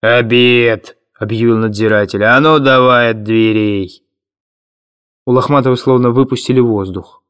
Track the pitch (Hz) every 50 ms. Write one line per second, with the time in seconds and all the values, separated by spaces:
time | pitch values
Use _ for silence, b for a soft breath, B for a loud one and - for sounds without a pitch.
0 | - 110 117 123 120 110 120 123 123 123 123 120 120 117 113 104 _ - - _
1 | _ _ _ _ 107 107 113 110 113 117 117 110 113 110 104 104 110 110 107 104
2 | 104 92 - 98 104 110 120 131 143 156 160 151 139 135 131 131 127 127 127 120
3 | 120 117 113 110 107 107 113 113 113 110 107 110 107 107 104 98 98 90 - -
4 | _ _ _ _ _ _ _ _ _ _ _ _ _ _ _ _ _ _ _ _
5 | _ _ _ _ _ - 123 127 127 - 147 143 123 131 127 123 - 135 131 127
6 | 123 123 117 123 135 127 131 120 - - 131 127 123 117 110 104 95 95 90 90
7 | 87 - _ _ _ _